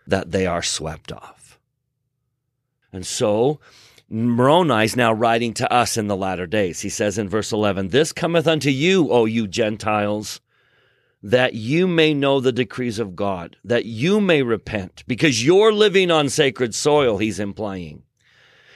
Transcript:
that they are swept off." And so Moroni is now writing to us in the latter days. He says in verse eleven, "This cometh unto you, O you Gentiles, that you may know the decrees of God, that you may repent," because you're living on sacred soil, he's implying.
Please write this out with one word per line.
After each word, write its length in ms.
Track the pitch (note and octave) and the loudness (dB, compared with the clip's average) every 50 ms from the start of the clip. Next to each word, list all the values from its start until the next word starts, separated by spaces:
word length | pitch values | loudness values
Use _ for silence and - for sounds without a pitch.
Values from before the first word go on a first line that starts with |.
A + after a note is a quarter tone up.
| - | -6
that 240 | - F#2+ F#2+ - E2+ | -4 -4 -4 -4 -4
they 140 | - F#2+ F#2 | -4 -2 -2
are 180 | F2+ F2 F2 - | -2 -2 -4 -4
swept 480 | - - - D2+ D#2 D#2 - _ - | -4 -6 -6 -8 -10 -10 -12 _ -18
off." 480 | G#1+ - - - - _ _ _ _ _ _ _ _ _ _ _ _ _ _ _ _ _ _ _ _ _ _ _ _ _ _ _ _ _ _ _ - | -18 -18 -18 -20 -20 _ _ _ _ _ _ _ _ _ _ _ _ _ _ _ _ _ _ _ _ _ _ _ _ _ _ _ _ _ _ _ -14
And 120 | F#2+ F2+ | -12 -10
so 540 | - - - B2+ G#2+ G#2 A2 B2 D3 D3+ - _ _ _ - - _ _ _ _ - | -8 -4 -2 0 0 2 2 2 0 -2 -4 _ _ _ -20 -20 _ _ _ _ -8
Moroni 760 | A2 A2 A#2 A#2+ A#2 A#2+ B2+ C3+ D#3 F3+ F3+ D3 A#2 G#2+ A2 | -4 -2 0 0 2 4 4 4 4 4 4 4 2 2 2
is 100 | G#2 G#2+ | 0 0
now 160 | B2 A#2 A2+ | 0 0 0
writing 420 | A2 G#2+ A#2+ A#2 A#2 A#2 A#2+ A#2 G2+ | 2 2 2 2 2 0 0 -2 -4
to 140 | - A#2+ - A#2+ | -4 -2 0 2
us 240 | B2 A#2 - - | 2 2 0 -2
in 100 | A#2 G#2 | -4 -2
the 80 | G#2 G2+ | -2 -2
latter 320 | F#2 G2 F#2+ F#2 E2+ F2+ | -4 -4 -4 -4 -6 -6
days. 340 | D#2+ A2 G#2+ G2 F2 D#2 - | -2 -2 0 0 -2 -4 -6
He 80 | - G2 | -8 -6
says 280 | - - G#2+ G#2 F2 | -4 -2 -2 -2 -2
in 100 | A2+ G#2 | -4 -4
verse 240 | F2+ G2+ G#2+ - - | -4 -4 -4 -4 -2
eleven, 380 | A2+ G#2 G#2 G2+ F#2 F#2 F#2+ F2 | -2 0 0 0 0 -2 -2 0
"This 240 | G2 C#3+ E3 - - | 2 2 2 0 -2
cometh 340 | - C3+ C3 E3+ E3+ C3+ | -6 -4 -2 0 0 2
unto 220 | D#3+ D#3+ D3 C3 D3+ | 2 0 0 0 -2
you, 400 | D3 C3 D3+ F#3 F#3+ F#3 D3 - | 0 2 2 2 4 4 4 4
O 140 | A#2+ A#2+ A2+ | 4 2 2
you 200 | A2 A2+ A#2 A2 | 2 0 -2 -2
Gentiles, 960 | F#2+ - A#2 A2 G#2+ A2 G#2+ - G#2+ G#2+ G#2 G#2 G#2 G#2 G#2+ G#2 - - - _ _ _ _ _ _ _ _ _ _ _ _ _ _ _ _ | -2 -2 -2 -2 -2 -2 -4 -4 -2 -2 0 0 -2 -4 -4 -6 -10 -12 -14 _ _ _ _ _ _ _ _ _ _ _ _ _ _ _ _
that 320 | - G2 A#2+ B2 B2+ - - | -4 0 2 2 2 0 -2
you 340 | A2+ G#2+ A#2 D3+ E3+ F#3 | -4 -4 -2 0 0 0
may 260 | F#3 E3+ E3 D#3 D#3 D3+ | 2 2 2 2 2 2
know 260 | C#3 C#3+ C#3 C#3 C#3 | 0 2 2 2 2
the 140 | A#2+ C3 A#2 | 2 0 0
decrees 440 | B2 B2 - - B2+ B2 A#2+ G2+ | 0 -2 -4 -4 -6 -6 -4 -4
of 200 | A2+ A2+ F#2+ F2 | -4 -6 -6 -6
God, 400 | G2+ G2+ G2+ F#2+ F2 E2 - - _ | -4 -4 -4 -4 -4 -8 -12 -18 _
that 240 | - F#2+ A#2 A#2 - | -4 -2 -2 -2 -2
you 360 | A2+ A2+ G#2+ C#3 F#3 G#3 G#3+ | -4 -4 -2 0 2 2 2
may 200 | G3+ F#3 D#3+ C#3+ | 2 2 2 2
repent," 640 | C3 A#2 A2+ - - - A2+ G#2 F#2 - _ - - | 2 0 -2 -4 -4 -6 -8 -8 -8 -10 _ -12 -8
because 400 | - B2+ G2+ D#3 D#3 A#2+ A2 A#2+ | -6 -2 2 2 2 2 2 4
you're 280 | D#3 F#3 G3 G#3+ A3+ G#3+ | 4 4 6 6 4 4
living 380 | G#3 G#3+ G3+ E3+ G3 F#3 F3 | 4 4 4 4 4 4 4
on 180 | E3 D#3 C#3+ C3 | 2 2 2 2
sacred 440 | - D#3 C#3+ C3+ - - B2+ A2 - | 2 2 2 2 2 0 -4 -4 -2
soil, 440 | - - D3+ D3 D3 C#3 A#2+ G#2 | 0 2 2 4 4 4 2 2
he's 240 | F#2 A2 A2 F2+ F#2+ | 0 0 -2 -2 -4
implying. 640 | G#2 G2+ F#2 - G#2+ G2+ F#2+ F#2 E2+ D2+ D2 - - _ _ _ _ _ _ _ _ _ _ _ _ _ - | -6 -8 -6 -8 -8 -8 -8 -8 -10 -12 -16 -20 -20 _ _ _ _ _ _ _ _ _ _ _ _ _ -10